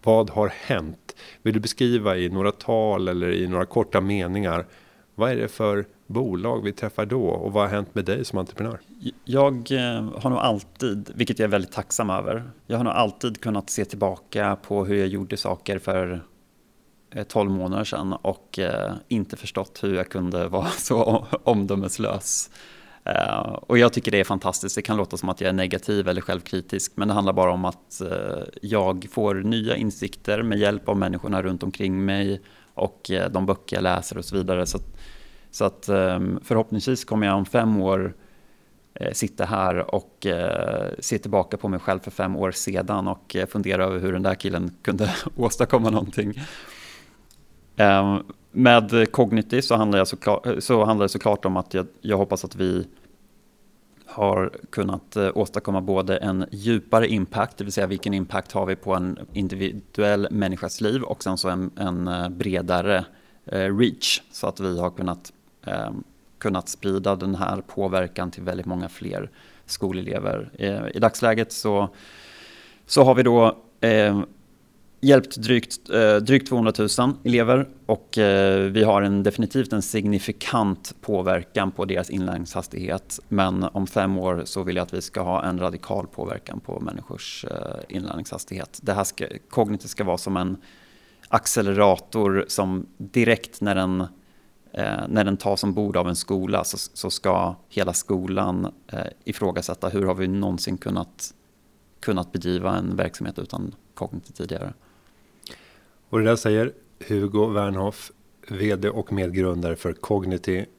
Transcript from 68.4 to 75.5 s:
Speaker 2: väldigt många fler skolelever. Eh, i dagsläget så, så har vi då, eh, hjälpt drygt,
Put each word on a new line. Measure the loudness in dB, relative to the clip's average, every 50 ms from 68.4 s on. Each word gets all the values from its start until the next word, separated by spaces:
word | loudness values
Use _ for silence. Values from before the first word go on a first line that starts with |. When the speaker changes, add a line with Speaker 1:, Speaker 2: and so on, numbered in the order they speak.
| -6
Speaker 2:
väldigt | -6 -6 -4 -4
många | -4 -4 -4 -4 -6
fler | -10 -10 -8 -6 -6 -6 -8 -10 _ -20 -20 -20 -20 -20 -12
skolelever. | -12 -6 -4 -4 -4 -2 -4 -4 -4 -4 -4 -2 -2 -4 -4 -6 -10 -8
Eh, | -4 -4 -2 -2 -4 -6 -6 0
i | 4
dagsläget | 4 4 4 4 2 2 4 4 0 -2
så, | -4 -4 0 2 2 2 2 0 -4 -14 -20 -20 -20 -20 -20 -20 -20 -20 -20 -20 -20 -20 -20 -20 -20 _ _
så | 2 8 8 10
har | 10 10
vi | 8 8
då, | 8 8 8 8 6 6 2 -12 -20 _ _
eh, | 2 4 6 6 6 6 4 2 -2 -4 -8 -20 _ _ -20 _ _ _ _ _ -20 -20 -12 _
hjälpt | 8 8 8 8 8 4 -8
drygt, | -6 2 2